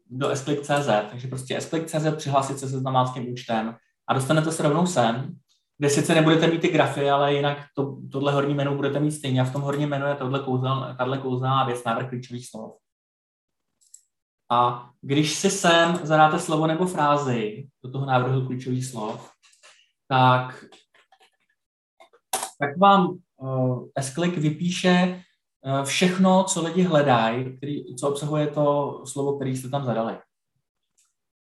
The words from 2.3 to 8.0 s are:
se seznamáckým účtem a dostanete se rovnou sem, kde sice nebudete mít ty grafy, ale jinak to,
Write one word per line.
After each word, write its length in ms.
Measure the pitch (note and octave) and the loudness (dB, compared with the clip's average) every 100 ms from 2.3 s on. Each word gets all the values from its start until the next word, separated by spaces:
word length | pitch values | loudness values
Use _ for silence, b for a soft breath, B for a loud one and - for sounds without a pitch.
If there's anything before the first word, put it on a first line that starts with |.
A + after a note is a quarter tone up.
| C3+ C3+ C3+ | 0 0 -6
se 100 | C3+ | -6
seznamáckým 640 | C3 C3 B2+ B2 B2+ B2 | -4 0 2 2 -2 -8
účtem 440 | A#2+ - A2+ A2+ A#2+ b b - | -8 -4 -4 -4 -10 b b -2
a 80 | |
dostanete 380 | C3 C3 D#3 D#3 | -2 2 2 2
se 100 | - | 0
rovnou 240 | D3+ D#3 F3+ | 0 2 2
sem, 460 | B2+ A#2 B2 D#3 - _ _ _ _ | 2 2 0 -6 -12 _ _ _ _
kde 120 | C#3+ | 0
sice 240 | D3 C#3+ | 2 4
nebudete 320 | D#3+ D#3 D#3+ E3 | 4 6 6 4
mít 140 | E3 | 2
ty 80 | E3+ | 2
grafy, 420 | D#3 C3 C#3+ C#3 | 2 2 0 2
ale 240 | C#3 C#3+ | 2 2
jinak 240 | C#3+ C#3+ C#3+ - | 2 0 -2 -8
to, 220 | - C3+ C3 | -6 -6 -6